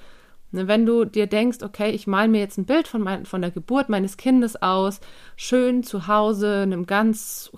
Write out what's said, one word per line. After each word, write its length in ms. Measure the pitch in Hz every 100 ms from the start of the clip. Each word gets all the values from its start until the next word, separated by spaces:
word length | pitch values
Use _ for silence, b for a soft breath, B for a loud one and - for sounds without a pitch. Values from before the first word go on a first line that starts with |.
| b b b b -
Ne, 160 | 180 185
wenn 180 | 214 226
du 180 | 233
dir 220 | 220 214 208
denkst, 380 | 214 240 240
okay, 260 | 196 - 214
ich 160 | 214 202
mal 220 | 196 226
mir 120 | 214
jetzt 200 | 202 -
ein 60 | 185
Bild 220 | 302 311
von 140 | 226
mein-, 240 | 190 190 -
von 160 | 185
der 80 | 175
Geburt 400 | 175 - 262 269
meines 280 | 202 196 -
Kindes 440 | 262 254 233 -
aus, 400 | 185 190 196 196 B B B -
schön 460 | - 254 247 247
zu 240 | 240 202 175
Hause, 560 | 214 214 208 208 202
in 120 | 196
einem 120 | 180 175
ganz 640 | 202 220 214 - - -